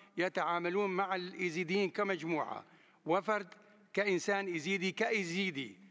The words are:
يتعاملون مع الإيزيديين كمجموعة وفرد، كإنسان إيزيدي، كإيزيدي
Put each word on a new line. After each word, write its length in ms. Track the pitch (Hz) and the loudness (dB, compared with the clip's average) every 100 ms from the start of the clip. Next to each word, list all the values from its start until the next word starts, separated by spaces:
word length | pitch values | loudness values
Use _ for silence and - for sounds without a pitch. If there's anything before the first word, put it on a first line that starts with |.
| - - | -10 -2
يتعاملون 720 | 185 185 160 175 175 190 202 | 0 0 0 2 2 2 2
مع 260 | 185 196 185 | 2 0 -2
الإيزيديين 720 | 180 190 180 160 170 196 190 | -4 -4 -2 -2 0 2 2
كمجموعة 760 | - 202 175 160 156 110 107 - - - _ 196 | 0 -2 -2 0 -2 -2 -6 -12 -20 -20 _ 0
وفرد، 420 | 190 208 208 196 - - - - | 2 2 -2 -2 -14 -20 -20 -6
كإنسان 520 | 190 202 180 - 196 196 | 0 2 2 2 0 0
إيزيدي، 440 | 165 151 196 190 | -2 0 0 0
كإيزيدي 840 | - 233 220 175 175 190 139 117 98 - | 0 0 0 0 0 -2 -2 -6 -10 -20